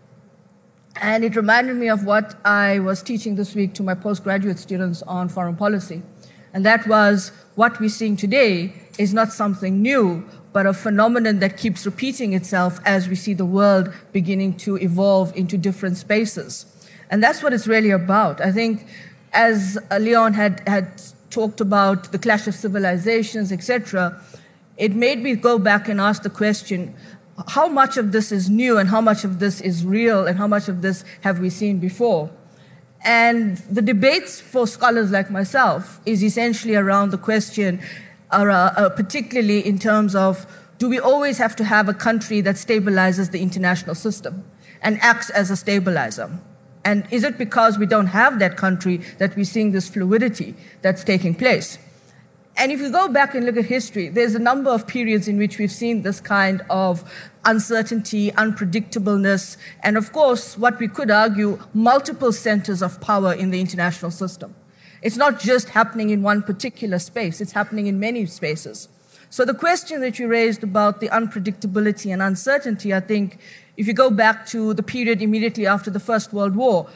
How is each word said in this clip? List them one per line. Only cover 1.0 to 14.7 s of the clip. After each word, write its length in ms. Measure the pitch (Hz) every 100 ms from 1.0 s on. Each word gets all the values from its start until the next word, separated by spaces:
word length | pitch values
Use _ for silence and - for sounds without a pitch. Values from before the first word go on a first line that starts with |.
And 240 | 208 226
it 120 | 226 220
reminded 400 | 214 240 254 247
me 120 | 233
of 160 | 208
what 300 | 196 214 214 -
I 360 | 208 202 202 196
was 220 | 190 190
teaching 340 | - 226 220 196
this 180 | 196
week 200 | 208 190
to 80 | 196
my 120 | 190
postgraduate 640 | 180 208 196 196 196 202 170
students 440 | - 185 180 170
on 260 | - 180 180
foreign 280 | 185 175 165
policy. 460 | 208 202 - 165 - - - - -
And 120 | 190
that 220 | 202 226 214
was, 440 | 214 208 202 - - -
what 240 | 202 233 233
we're 100 | 214
seeing 260 | 214 220 202
today 560 | 202 269 226 175 180 - - -
is 140 | 202
not 200 | 220 220
something 480 | - 208 190 190 196
new, 440 | 233 277 190 170 - - -
but 140 | 202 196
a 60 |
phenomenon 640 | 190 220 202 226 240 220 202
that 180 | 196 202
keeps 280 | 226 175 202
repeating 460 | 190 262 269 220
itself 480 | 190 180 185 180 175
as 220 | - 190 185
we 60 |
see 200 | 185 214
the 100 | 185
world 480 | 180 196 202 190 185 - -
beginning 440 | 196 170 190 190 185
to 200 | 208